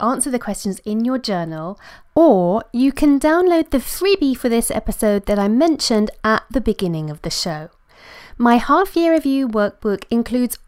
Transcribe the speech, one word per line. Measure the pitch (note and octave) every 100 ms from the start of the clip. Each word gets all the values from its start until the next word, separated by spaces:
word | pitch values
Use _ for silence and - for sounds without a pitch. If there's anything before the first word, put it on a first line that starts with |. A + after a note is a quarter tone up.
answer | A3 C4+ D4
the | B3
questions | A3 G3 G3+ F#3
in | - G#3+
your | A#3 C4
journal, | B3+ F#3 E3 D#3+ E3 G3+ - - - -
or | D#4+ G3 F3 G3+ -
you | A#3 C4+
can | C4+ D4+ C#4
download | D4+ E4 F4+ E4+ D#4+
the | C4+
freebie | - - F#4+ G4 C#4+ B3
for | B3
this | A#3 A#3
episode | - - G3+ G#3+ G3+ G3+
that | G#3
I | G3+
mentioned | A3+ E4 D4 - A3 G#3+ -
at | G#3+ A3 -
the | C4+
beginning | A3 G#3 F#3 D#3+ D#3
of | D3+
the | F3
show. | - F#3+ D3+ D#3 _ _ _ - - - -
My | A#3+ A#3+
half-year | - D4+ F#4+ E4+ E4+
review | D#4+ D4 C4+ C4
workbook | G#3+ G3+ - A3 G3 -
includes | A#3 A#3 B3 B3 -